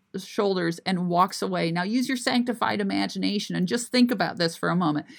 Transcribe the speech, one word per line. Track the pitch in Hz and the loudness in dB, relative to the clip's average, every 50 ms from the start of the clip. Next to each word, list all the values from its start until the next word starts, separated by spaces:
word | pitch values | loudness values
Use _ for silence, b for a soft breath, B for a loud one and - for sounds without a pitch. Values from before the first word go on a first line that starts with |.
| _ _ - | _ _ -12
sh-, | 190 | -12
shoulders, | 190 - - - 208 196 190 185 170 165 170 - | -10 -6 -2 0 2 2 2 2 0 0 -2 -2
and | - 185 190 170 180 175 | -2 -2 -2 0 0 2
walks | 175 175 185 180 - - | 4 2 2 2 0 -4
away. | 196 190 185 170 170 170 | -4 -2 0 0 0 0
Now, | 165 175 180 | 0 0 -2
use | 202 226 262 247 262 | 0 0 0 0 0
your | 262 247 | -2 -2
sanctified | - 262 247 247 240 247 214 233 226 226 - 208 | 0 2 2 2 2 2 0 0 0 0 0 0
imagination | 202 196 190 196 202 185 - 190 185 190 202 208 202 - 175 | 0 0 0 0 -2 -2 -2 -2 -2 0 0 -2 -2 -2 -2
and | 170 180 | 0 0
just | 175 233 240 240 - - | 0 0 -2 -4 0 4
think | 247 247 240 | 4 4 4
about | 247 190 175 - - | 4 0 0 -2 0
this | - 170 165 - - | 0 -2 -2 -2 -2
for | - 170 | -2 0
a | 170 | 0
moment. | 180 180 156 147 147 - B B | 2 2 2 0 0 -4 B B